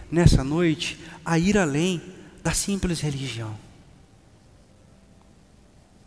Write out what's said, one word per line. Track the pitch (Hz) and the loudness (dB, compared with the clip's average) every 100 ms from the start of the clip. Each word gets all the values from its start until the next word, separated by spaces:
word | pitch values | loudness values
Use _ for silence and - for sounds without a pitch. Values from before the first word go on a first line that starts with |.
| - | -4
nessa | 156 170 - | 4 6 6
noite, | 135 156 175 151 - - - - | 4 0 0 0 -4 -10 -16 -14
a | - 165 | -2 0
ir | 180 208 | 2 2
além | 170 139 180 175 - - - - | 2 0 0 -2 -8 -18 -20 -8
da | 165 | -4
simples | 160 - 196 180 160 | -2 -2 -2 -2 -2
religião. | 147 139 135 113 107 107 - - - - - - - - - - - - - - - - - - - - - - - - | -4 -6 -8 -8 -10 -12 -16 -20 -20 -20 -20 -20 -20 -20 -20 -20 -20 -20 -20 -20 -20 -20 -20 -20 -20 -20 -20 -20 -20 -20